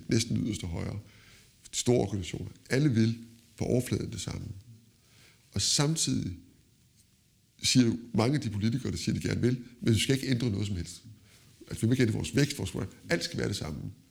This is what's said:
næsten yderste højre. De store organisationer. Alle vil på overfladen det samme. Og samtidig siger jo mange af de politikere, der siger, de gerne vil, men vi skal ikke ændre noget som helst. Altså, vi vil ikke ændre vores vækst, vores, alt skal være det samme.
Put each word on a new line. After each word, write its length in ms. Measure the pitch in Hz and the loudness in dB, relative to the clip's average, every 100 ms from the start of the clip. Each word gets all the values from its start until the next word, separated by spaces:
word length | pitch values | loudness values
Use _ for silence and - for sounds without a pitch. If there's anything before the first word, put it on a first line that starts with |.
| - | 0
næsten 300 | 120 110 107 | 0 2 -2
yderste 300 | - 101 87 | -2 -4 -6
højre. 320 | 87 90 98 - - - - - _ - | -6 -6 -8 -12 -20 -20 -20 -20 _ -10
De 60 | - | -2
store 220 | - 123 | 4 4
organisationer. 520 | 107 101 87 - - - - | 4 -2 -6 -8 -8 -12 -2
Alle 220 | 127 151 | 2 4
vil 260 | 113 113 113 - - _ - | 4 4 2 -8 -20 _ -6
på 80 | - | 0
overfladen 460 | 123 123 - - | 0 0 -2 -4
det 100 | - | -8
samme. 260 | - 95 95 - - - _ _ _ _ - _ _ | -8 -8 -10 -12 -18 -20 _ _ _ _ -20 _ _
Og 100 | - | -2
samtidig 760 | - - 147 160 - 131 - 87 - _ _ _ _ _ _ _ _ _ _ - | 2 2 2 2 0 0 -2 -6 -14 _ _ _ _ _ _ _ _ _ _ -4
siger 220 | - 127 117 | 2 6 6
jo 140 | 104 - | 2 -2
mange 220 | - 113 147 | 2 2 2
af 60 | |
de 80 | 113 | -2
politikere, 420 | 101 110 135 101 | 0 0 0 -2
der 60 | 85 | -4
siger, 220 | - 95 | -2 0
de 80 | - | 0
gerne 140 | 101 | 2
vil, 220 | 117 - - - | 2 0 -4 -2
men 120 | - | 2
vi 60 | 110 | 4
skal 160 | - 135 | 4 2
ikke 120 | - | 2
ændre 220 | 123 123 | 0 0
noget 180 | 98 101 | 0 -2
som 80 | 90 | -4
helst. 280 | 80 - - - - - - - - | -6 -10 -18 -20 -20 -20 -20 -20 -12
Altså, 140 | - | -2
vi 60 | 113 | 2
vil 60 | |
ikke 100 | 127 | 2
ændre 100 | 117 | 2
vores 220 | 107 - - | 0 -2 0
vækst, 220 | 147 - | 0 -2
vores, 320 | 95 - 104 - - | -6 -6 -8 -8 -4
alt 140 | 175 | -2
skal 160 | - - | -2 -4
være 80 | 117 | -2
det 80 | 101 | -2
samme. 240 | - 71 107 - - | -6 -8 -10 -12 -20